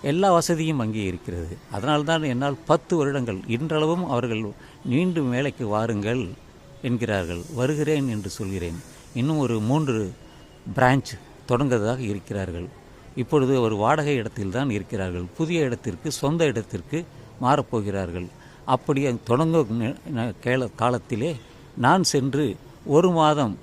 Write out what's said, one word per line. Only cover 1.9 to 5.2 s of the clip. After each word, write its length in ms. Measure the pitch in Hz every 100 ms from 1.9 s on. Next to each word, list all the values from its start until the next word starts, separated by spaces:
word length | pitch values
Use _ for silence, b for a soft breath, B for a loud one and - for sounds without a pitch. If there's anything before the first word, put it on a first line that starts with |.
| 151 147 165 151
என்னால் 360 | 120 139 135
பத்து 280 | - 160 - 170
வருடங்கள், 440 | 139 139 120 95 92
இன்றளவும் 560 | 117 156 156 156 175 175
அவர்கள் 360 | 123 120 110 107 - B B
"மீண்டும் 440 | 160 127 180 170